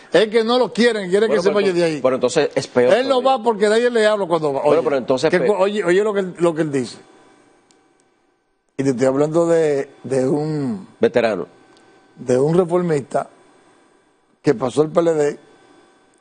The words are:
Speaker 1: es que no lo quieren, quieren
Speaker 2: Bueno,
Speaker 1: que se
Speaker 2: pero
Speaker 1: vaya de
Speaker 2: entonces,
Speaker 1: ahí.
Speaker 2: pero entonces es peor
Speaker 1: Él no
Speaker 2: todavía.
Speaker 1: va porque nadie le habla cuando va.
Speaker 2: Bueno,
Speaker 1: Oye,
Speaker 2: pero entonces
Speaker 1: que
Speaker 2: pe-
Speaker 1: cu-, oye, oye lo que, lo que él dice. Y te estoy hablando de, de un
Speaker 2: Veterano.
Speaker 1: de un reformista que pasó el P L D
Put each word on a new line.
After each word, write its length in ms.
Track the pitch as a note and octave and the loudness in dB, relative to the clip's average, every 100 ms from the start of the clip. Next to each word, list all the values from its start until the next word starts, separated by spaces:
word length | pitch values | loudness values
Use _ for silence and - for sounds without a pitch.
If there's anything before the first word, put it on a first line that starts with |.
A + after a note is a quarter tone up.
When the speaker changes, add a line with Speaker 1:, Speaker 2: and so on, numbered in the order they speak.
| - | -2
Speaker 1:
es 180 | E3 G#3+ | 0 2
que 140 | A#3 | 0
no 160 | A3 B3 | 0 0
lo 140 | A3+ | 0
quieren, 380 | - A#3+ A3 F3+ | 0 0 0 -2
quieren 180 | G3+ A3 | 0 2
Speaker 2:
Bueno, 140 | A3 | 0
Speaker 1:
que 60 | F#3+ | 0
se 0 | |
Speaker 2:
pero 40 | G3+ | 0
Speaker 1:
vaya 100 | G3 | 0
de 60 | |
Speaker 2:
entonces, 220 | F3 E3+ D3 | 0 0 0
Speaker 1:
ahí. 40 | |
Speaker 2:
pero 120 | B2+ | 0
entonces 360 | B2+ B2 D#3 C#3+ | 0 0 0 0
es 120 | - - | -2 -2
peor 280 | B2 B2 | 2 4
Speaker 1:
Él 140 | G#3+ C4+ | 4 2
no 80 | C4 | 0
Speaker 2:
todavía. 160 | C4 C4+ | 2 0
Speaker 1:
va 60 | |
porque 240 | A3+ G#3 G#3 | 0 0 2
nadie 220 | A3 B3 | 2 2
le 160 | A#3 G#3+ | 2 2
habla 180 | G#3 F3 | 0 -2
cuando 280 | E3+ D3+ | -2 -2
va. 80 | C3+ | 0
Speaker 2:
Bueno, 160 | D3 D#3 | 2 2
Speaker 1:
Oye, 60 | |
Speaker 2:
pero 120 | D3+ C#3 | 2 -2
entonces 320 | A#2 C3 D3+ | 0 0 2
Speaker 1:
que 80 | F3+ | 2
Speaker 2:
pe- 60 | F#3 | 0
Speaker 1:
cu-, 60 | |
oye, 320 | G3 G3 G#3 | 0 0 -2
oye 180 | F3 F#3 | 0 0
lo 120 | G#3+ | 0
que, 100 | G3+ F#3 E3 | -2 -4 -2
lo 160 | E3+ | -2
que 80 | D#3 | 0
él 100 | D#3 | -2
dice. 240 | C3+ A#2 - - - _ _ _ _ _ _ _ _ _ _ _ _ _ _ _ - | -4 -6 -10 -20 -20 _ _ _ _ _ _ _ _ _ _ _ _ _ _ _ -4
Y 60 | |
te 60 | C3+ | -2
estoy 160 | A#2+ C3 | 0 0
hablando 400 | C3+ D3+ E3 E3+ | 2 0 0 2
de, 420 | E3 D#3 C#3 - - | 2 2 0 -4 -10
de 240 | A#2+ C3 C3 | -4 -2 0
un 580 | D3 D#3 D3+ C3 G2+ - - | -2 -4 -4 -4 -6 -10 -2
Speaker 2:
Veterano. 460 | A#2 B2 G#2+ F#2+ - - _ _ _ _ _ - | 0 0 -2 -4 -8 -14 _ _ _ _ _ -12
Speaker 1:
de 220 | B2+ B2+ | -2 0
un 180 | D3 E3+ | 2 0
reformista 720 | F3 F3+ F3 D3 A#2 C#3+ - _ _ _ _ _ _ _ _ _ _ _ | 0 0 -2 -4 -4 -8 -8 _ _ _ _ _ _ _ _ _ _ _
que 140 | D3+ | -2
pasó 280 | A2+ B2+ A#2+ | -2 -2 -2
el 80 | D#3 | -2
P 100 | E3 | 0
L 140 | E3+ | 0
D 240 | D#3 D3 - - _ _ _ _ _ _ _ | 0 -2 -4 -16 _ _ _ _ _ _ _